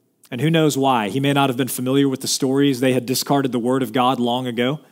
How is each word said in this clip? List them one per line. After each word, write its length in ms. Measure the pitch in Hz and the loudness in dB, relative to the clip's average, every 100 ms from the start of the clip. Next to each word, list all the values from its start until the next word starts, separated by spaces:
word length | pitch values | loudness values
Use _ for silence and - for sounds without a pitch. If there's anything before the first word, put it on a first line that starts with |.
| _ _ - | _ _ -12
And 100 | 123 | -2
who 100 | 147 | 0
knows 280 | 165 156 139 | 2 2 2
why? 300 | 135 127 104 | 2 2 0
He 120 | 135 | -2
may 120 | 139 | 0
not 180 | 143 139 | 2 0
have 60 | 123 | 0
been 120 | 123 | -4
familiar 400 | - 127 139 139 | -4 0 2 2
with 120 | 131 | 0
the 80 | - | -4
stories. 520 | - 135 135 143 123 | -2 0 2 2 2
They 120 | 131 | 0
had 140 | 127 113 | 0 -2
discarded 440 | - - 143 135 | -4 0 0 0
the 80 | 120 | -2
word 240 | 117 131 | 0 0
of 100 | 123 | -2
God 280 | 113 123 127 | 0 0 2
long 260 | 120 123 127 | -2 -2 -4
ago. 340 | 117 123 156 - | -2 -2 -2 -10